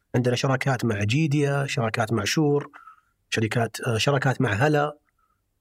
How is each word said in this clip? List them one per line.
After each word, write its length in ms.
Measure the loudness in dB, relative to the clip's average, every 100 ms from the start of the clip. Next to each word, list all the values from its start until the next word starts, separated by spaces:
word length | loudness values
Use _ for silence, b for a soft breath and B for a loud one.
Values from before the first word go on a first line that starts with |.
| _ 0
عندنا 200 | 0 0
شراكات 500 | 0 0 -2 -2 -2
مع 180 | 0
جيديا، 640 | 0 2 2 2 2 0 -2
شراكات 480 | -2 -2 -2 -2
مع 100 | 0
شور، 460 | 0 2 2 2 -2 B B B B B _
شركات، 480 | -4 -2 -2 -2 -4 -2
آه، 100 | 0
شراكات 440 | 0 2 0 0
مع 120 | 0
هلا، 440 | 2 2 2 0 -6 _ _ _ _ _ _